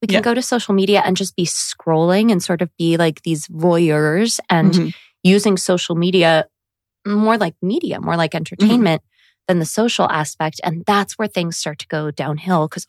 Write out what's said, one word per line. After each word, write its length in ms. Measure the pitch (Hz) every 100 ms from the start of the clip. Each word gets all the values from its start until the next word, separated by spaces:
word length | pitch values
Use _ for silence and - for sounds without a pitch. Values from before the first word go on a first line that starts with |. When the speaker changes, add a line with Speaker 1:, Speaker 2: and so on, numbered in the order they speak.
Speaker 1:
We 60 | 214
can 60 |
Speaker 2:
Yeah. 60 | 196
Speaker 1:
go 100 | 233
to 80 | 233
social 320 | 247 247 -
media 300 | 196 190 202
and 100 | - 185
just 200 | 196 -
be 80 |
scrolling 880 | 170 - - - - 160 170 190 226
and 100 | 190
sort 200 | - 175
of 120 | 175 _
be, 180 | 165 165
like, 240 | 170 156
these 260 | - 156 -
voyeurs 920 | 160 175 170 170 151 151 165 233 - -
and 240 | 170 190
Speaker 2:
Mm-hmm. 160 | 180 160 - _ _
Speaker 1:
using 340 | 185 196 208 185
social 360 | - 180 - 165
media 500 | 175 185 165 160 156 _ _ _ _ _ 208
more 300 | 208 214 226
like 200 | 180 -
media, 400 | 180 262 - -
more 160 | - 170
like 140 | 160
Speaker 2:
Mm-hmm. 60 | 165
Speaker 1:
entertainment 640 | 160 - 214 240 202 156 - _ _ _ -
than 100 | 180
the 80 | 160
social 420 | - 233 - 143
aspect. 500 | 156 156 - 156 -
And 200 | - 165 -
that's 320 | 202 196 -
where 100 | 214
things 280 | - 170 160
start 200 | - 147
to 60 | -
go 220 | 156 151
downhill, 560 | 143 143 151 175 180 156
'cause 180 | -